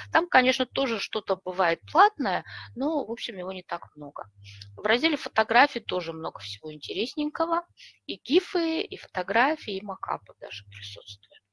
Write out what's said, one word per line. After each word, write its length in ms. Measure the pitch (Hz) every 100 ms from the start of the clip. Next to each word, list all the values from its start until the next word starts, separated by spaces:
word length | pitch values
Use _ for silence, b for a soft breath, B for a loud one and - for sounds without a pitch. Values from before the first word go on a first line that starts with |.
| B
Там, 160 | 311 349
конечно, 380 | 262 247 254 254
тоже 320 | - 262 220
что-то 360 | - 220 - 190
бывает 360 | 180 180 175 165 -
платное, 520 | 302 415 - 233 175 - B B 233
но, 280 | 277 320 214
в 40 |
общем, 260 | 226 - 196
его 140 | 180
не 100 | 190
так 300 | - 175 - 151
много. 280 | 147 - - - B B B -
В 100 | 202
разделе 300 | 240 320 302
фотографий 640 | - - 220 233 285 247
тоже 320 | - 185 165
много 280 | 160 160 -
всего 320 | - - 156
интересненького. 920 | 156 - 165 240 - 302 - 330 339 - _ B B -
И 100 | 196
гифы, 580 | - 320 - 349 330 320
и 140 | - -
фотографии, 800 | - - 180 220 269 311 - 190
и 40 |
макапы 520 | 202 185 - - - -
даже 240 | - - -
присутствуют. 680 | - - - - - _ - _